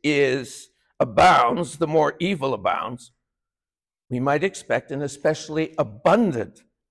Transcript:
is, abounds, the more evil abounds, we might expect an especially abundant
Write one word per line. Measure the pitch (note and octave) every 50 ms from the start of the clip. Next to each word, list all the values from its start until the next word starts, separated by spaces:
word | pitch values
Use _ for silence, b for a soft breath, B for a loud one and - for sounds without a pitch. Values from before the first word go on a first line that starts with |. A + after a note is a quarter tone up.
| -
is, | D3 D3 C#3+ C#3 C3 B2+ C#3 A#2+ - - - - - _ _ _ _ _ -
abounds, | - A#2+ A2 - D#3+ F#3 F3 C3+ B2 A#2+ A#2+ F3 E3+ - -
the | D3 E3
more | D3+ D#3 D#3+ D3+ D3 D3 -
evil | E3+ F#3+ G3+ D3 C3+ C3+ B2
abounds, | G2+ F2+ F2+ F2+ F2+ E2+ A2 B2+ - - - _ _ _ _ _ _ _ _ _ _ _ _ _ _ _ _ _ _ _ -
we | B2+ B2
might | C3 C#3 C#3+ D3+ F3
expect | G3 F#3+ - - - A#2 A#2 - -
an | D3 C#3
especially | D3 C3 - - - D#3 D#3 - - - D#3 D3+ D#3+ - -
abundant | - D3 A2 G#2 G#2+ - E3 F3 A3+ A#3 F#3+ C#3 A2+ G2 - - _ _ _ _ _ _ _